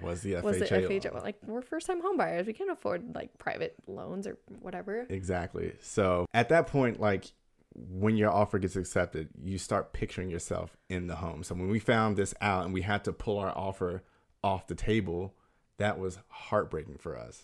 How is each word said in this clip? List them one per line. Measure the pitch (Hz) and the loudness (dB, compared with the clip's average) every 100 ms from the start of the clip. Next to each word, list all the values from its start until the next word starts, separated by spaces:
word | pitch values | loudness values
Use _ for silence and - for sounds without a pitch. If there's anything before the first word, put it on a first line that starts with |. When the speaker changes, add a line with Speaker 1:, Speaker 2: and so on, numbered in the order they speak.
Speaker 1:
Was | 87 85 | -4 -2
the | 98 87 | -2 0
Speaker 2:
was | - 92 | 2 2
the | |
Speaker 1:
F | - | 4
H | 95 | 4
A | 92 | 4
Speaker 2:
F | |
H | - | 0
A. | - | -2
Speaker 1:
loan. | - | -4
Speaker 2:
Like, | - 208 | -6 -8
we're | - 226 | -8 -8
first-time | 254 320 - 359 | -4 -4 -2 -2
home | 359 359 | 0 2
buyers. | 170 170 202 | 2 0 -2
We | |
can't | 220 392 | -4 -4
afford, | 339 208 180 - | -4 -2 -4 -4
like, | - - - | -10 -10 -8
private | - - 165 - - | -6 -4 -4 -6 -12
loans | - 180 185 196 | -10 -8 -6 -8
or | - - 196 | -10 -16 -16
whatever. | - 180 185 214 247 | -10 -10 -6 -6 -6
Speaker 1:
Exactly. | 95 92 90 85 85 85 - | -6 -2 -2 -2 -4 -6 -6
So | - - 95 90 87 | -4 2 4 4 4
at | 117 120 | 2 6
that | 165 165 | 4 4
point, | 143 123 - | 4 2 4
like, | 208 196 - - _ _ _ | 2 2 -2 -16 _ _ _
when | - 60 92 107 110 | -16 -10 0 4 6
your | 104 | 6
offer | 95 104 101 | 6 4 2
gets | 92 95 | 0 -2
accepted, | 87 98 87 78 78 - | 0 0 0 -2 -8 -8
you | 78 95 | -6 -6
start | - 101 - | 0 0 0
picturing | - - - 92 | -4 -4 -4 -4
yourself | 87 - 87 85 - - | -6 -4 -4 -6 -12 -6
in | 92 87 | -4 -4
the | 82 | -4
home. | 85 76 | -6 -6
So | 82 | -6
when | 87 92 | -4 0
we | 110 | 2
found | - 120 110 98 | 4 6 6 4
this | 98 - | 0 0
out | 104 92 | 2 2
and | 90 | 0
we | 92 | -2
had | 92 101 | 0 0
to | 104 | -2
pull | 87 - 101 | -4 -2 -2
our | 95 | -2
offer | - 98 98 90 92 - _ _ _ | -2 -4 -2 -2 -4 -10 _ _ _
off | 98 95 - | 0 0 -2
the | |
table, | 87 - 110 90 85 98 - _ _ _ - | -2 2 2 2 -2 -4 -10 _ _ _ -2
that | 104 92 | 0 0
was | 95 90 - | -4 -6 -14
heartbreaking | - - 107 78 80 - 69 | -18 0 2 2 -2 -6 -10
for | 82 64 | -8 -8
us. | 58 - | -10 -16